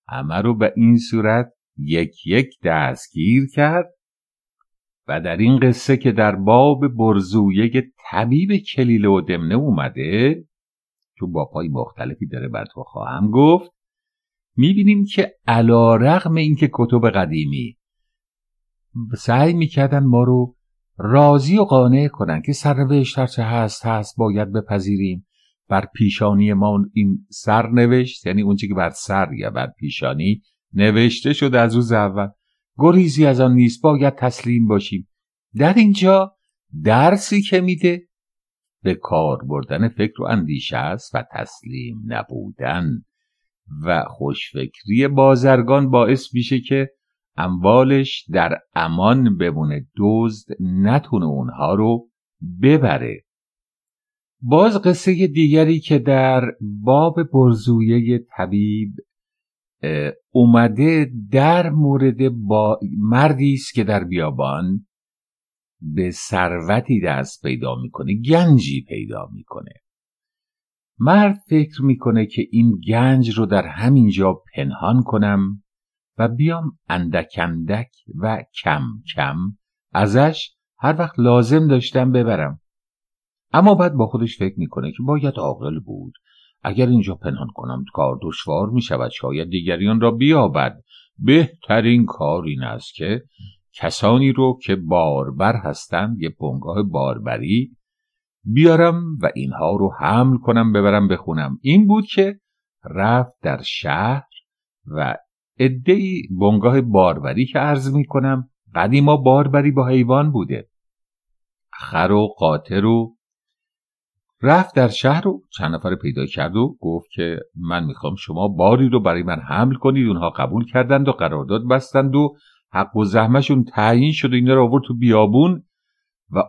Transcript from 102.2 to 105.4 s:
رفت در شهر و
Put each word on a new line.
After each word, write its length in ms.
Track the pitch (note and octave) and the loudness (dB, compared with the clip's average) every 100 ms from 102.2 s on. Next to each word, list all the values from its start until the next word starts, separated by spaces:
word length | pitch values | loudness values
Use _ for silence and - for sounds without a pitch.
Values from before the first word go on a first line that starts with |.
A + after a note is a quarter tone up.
| G3 G3+ _ _ _ _ | 0 -2 _ _ _ _
رفت 500 | - D#2+ G#2 B2 B2 _ | -12 -4 0 0 0 _
در 200 | E2+ C2+ | -8 -6
شهر 640 | - - D2+ C#2+ G#2+ C#3 - _ _ _ _ _ D2+ | -8 -10 -6 -4 -2 -4 -8 _ _ _ _ _ -12
و 300 | D2+ C2+ - _ _ | -6 -6 -6 _ _